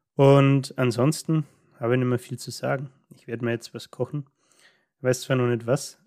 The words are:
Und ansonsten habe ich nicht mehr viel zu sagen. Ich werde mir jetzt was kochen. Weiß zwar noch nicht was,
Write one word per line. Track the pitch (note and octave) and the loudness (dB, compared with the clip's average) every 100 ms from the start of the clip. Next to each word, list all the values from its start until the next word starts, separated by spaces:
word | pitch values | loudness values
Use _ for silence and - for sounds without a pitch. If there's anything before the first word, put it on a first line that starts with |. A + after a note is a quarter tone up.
| _ | _
Und | - C#3 C#3 C#3 C#3 C3 - | 4 6 8 6 2 0 -2
ansonsten | B2+ A2+ C3+ D3+ - D#3+ D3 _ _ - | -2 2 0 0 -2 -2 -2 _ _ -6
habe | A#2 | -2
ich | B2+ | 0
nicht | B2+ | 0
mehr | A#2+ | -2
viel | - B2+ | -6 -14
zu | - | -12
sagen. | - C3 C#3 C#3+ _ _ | -8 -6 -6 -8 _ _
Ich | - - | -20 -12
werde | A#2 | -8
mir | A#2 | -4
jetzt | A#2 - | -6 -8
was | A#2+ - | -16 -14
kochen. | - B2 D3 C3+ _ _ _ _ _ _ _ | -8 -6 -8 -12 _ _ _ _ _ _ _
Weiß | B2+ B2 | -2 -2
zwar | - C3 | 0 0
noch | B2 | 0
nicht | A#2+ A#2 | -2 -2
was, | C#3 - - | -2 -4 -18